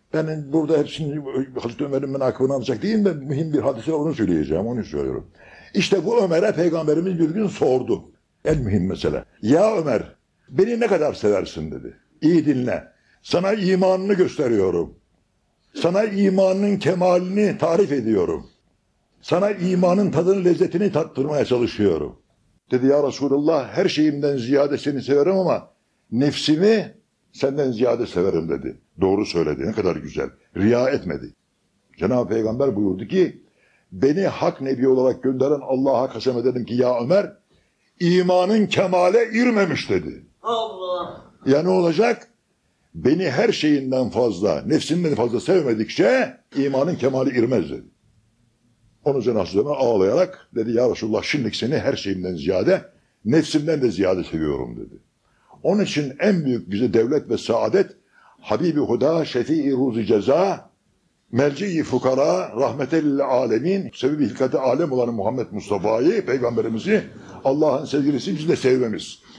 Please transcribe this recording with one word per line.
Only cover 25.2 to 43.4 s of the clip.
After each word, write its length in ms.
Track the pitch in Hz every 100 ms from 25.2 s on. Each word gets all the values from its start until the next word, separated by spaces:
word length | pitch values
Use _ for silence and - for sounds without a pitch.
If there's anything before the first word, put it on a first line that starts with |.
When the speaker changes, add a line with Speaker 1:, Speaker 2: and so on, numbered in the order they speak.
| 165 190
Speaker 1:
ama 360 | 175 110 - _ _ _ _
nefsimi 840 | 113 143 - 147 156 208 220 156 - _ _ _
senden 380 | - 135 143 135
ziyade 360 | 110 123 120 101
severim." 420 | 90 95 85 80
dedi. 280 | 69 65 - _ -
Doğru 240 | 95 98 98
söyledi, 420 | 85 76 71 80
ne 40 |
kadar 240 | 110 90 78
güzel. 340 | 73 - 67 - _ 87
Riya 320 | 101 120 131
etmedi. 440 | 143 90 67 64 - _ _ _ _ _ -
Cenab-ı 320 | 98 123 95
Peygamber 460 | 113 110 120 139 98
buyurdu 320 | 101 92 -
ki, 360 | 185 170 - _ _ _ _ _
"Beni 300 | 92 135 170
hak 400 | 175 - 160 -
nebi 260 | 135 127 131
olarak 360 | 127 127 -
gönderen 380 | 135 127 139 147
Allah'a 480 | 127 131 135 120 131
kasem 280 | 113 131 120
ederim 280 | 127 127 110
ki 80 |
ya 260 | 123 123 120
Ömer, 340 | 120 196 175 - _ _ _ _ _ _
imanın 680 | 175 180 180 180 180 220 196
kemale 600 | - 185 180 180 226 220
irmemiş." 560 | 220 247 214 180 135 -
dedi. 360 | 92 73 - - _
Speaker 2:
Allah! 800 | 220 226 220 - 277 269 - - - _ -
Speaker 1:
Ya 180 | 143
ne 60 | 175
olacak? 580 | 185 170 160 240 220 - _ _ _ _ _ _ 85
"Beni 340 | 123 165 175
her 220 | 131